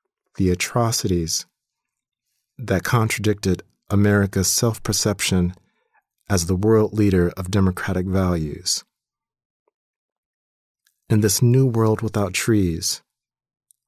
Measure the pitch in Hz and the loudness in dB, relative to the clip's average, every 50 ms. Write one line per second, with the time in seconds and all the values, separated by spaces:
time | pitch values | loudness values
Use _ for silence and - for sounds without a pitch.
0 | _ _ _ _ _ _ _ - 98 90 90 90 - - - 123 117 113 - - | _ _ _ _ _ _ _ 0 0 0 2 0 -2 -4 -2 0 0 0 -2 -2
1 | - 101 92 87 82 82 - - - - _ _ _ _ _ _ _ _ _ _ | -2 0 0 0 -2 -2 -4 -6 -8 -10 _ _ _ _ _ _ _ _ _ _
2 | _ _ _ _ _ _ _ _ _ _ _ - 120 101 98 90 - - - 117 | _ _ _ _ _ _ _ _ _ _ _ -16 -6 -2 -2 -2 0 0 0 0
3 | 110 110 - - 101 107 104 101 - 95 90 90 - _ _ _ _ _ 107 101 | 0 0 -4 -2 -2 -2 -2 0 0 -2 -2 -2 -4 _ _ _ _ _ 0 2
4 | 101 101 104 101 101 95 - 95 90 - - - - 117 107 - - - 101 - | 4 4 4 2 2 0 0 -2 -2 0 0 0 0 -2 -2 -4 -6 -4 -4 -2
5 | - - 101 - - - 95 - - 180 - - _ _ _ _ _ _ _ _ | -2 -2 -2 -2 -2 0 0 0 0 0 -2 -8 _ _ _ _ _ _ _ _
6 | _ _ _ _ _ - 104 92 85 82 95 90 98 110 113 110 107 98 104 110 | _ _ _ _ _ -4 -2 -2 0 -2 -2 0 2 4 4 4 4 2 2 2
7 | 104 101 92 92 87 87 - - 92 90 98 101 95 92 90 - - - 92 92 | 2 4 4 4 2 2 0 -6 -8 -2 0 2 2 2 0 -2 -6 -4 -4 -4
8 | 90 95 92 98 95 90 90 85 80 73 - - - - - - - _ _ _ | -4 -2 -2 0 0 0 0 -2 -4 -6 -8 -8 -6 -6 -6 -6 -8 _ _ _
9 | _ _ _ _ _ _ _ _ _ _ _ _ _ _ _ _ _ _ _ _ | _ _ _ _ _ _ _ _ _ _ _ _ _ _ _ _ _ _ _ _
10 | _ _ _ _ _ _ _ _ _ _ _ _ _ _ _ _ _ _ _ _ | _ _ _ _ _ _ _ _ _ _ _ _ _ _ _ _ _ _ _ _
11 | _ _ 113 107 104 104 - - 127 120 120 131 135 131 113 113 110 110 110 - | _ _ 0 2 2 2 2 2 2 4 4 4 2 2 2 2 2 2 2 0
12 | 113 107 - 110 101 92 90 - - - 113 104 95 87 80 85 92 - - - | -2 -4 -2 -2 -2 -2 -4 -4 0 2 2 2 2 2 0 -4 -6 -6 -8 -8
13 | - _ _ _ _ _ _ _ _ _ _ _ _ _ _ _ _ | -12 _ _ _ _ _ _ _ _ _ _ _ _ _ _ _ _